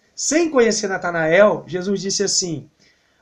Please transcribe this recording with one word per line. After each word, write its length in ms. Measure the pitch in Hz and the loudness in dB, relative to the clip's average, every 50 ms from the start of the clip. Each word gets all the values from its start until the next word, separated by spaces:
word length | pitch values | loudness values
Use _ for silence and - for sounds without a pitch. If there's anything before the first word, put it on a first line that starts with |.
| _ _ _ | _ _ _
sem 360 | - - - 269 320 349 320 | -8 -4 -2 0 0 0 2
conhecer 380 | - 262 233 220 202 214 220 196 | 2 2 2 2 2 -2 -4 -4
Natanael, 760 | 190 180 - 175 170 170 160 156 165 185 208 214 175 147 135 | -4 -4 -4 -4 -2 -2 0 2 6 6 6 6 4 0 -6
Jesus 360 | 131 147 180 175 196 202 190 170 | -8 -8 -8 -4 -4 -4 -4 -4
disse 200 | 196 185 - 202 | -4 -4 -2 -2
assim: 460 | 185 - - - 175 160 135 - - _ _ _ _ _ _ _ _ _ _ | -2 -2 -2 -2 -4 -6 -8 -10 -14 _ _ _ _ _ _ _ _ _ _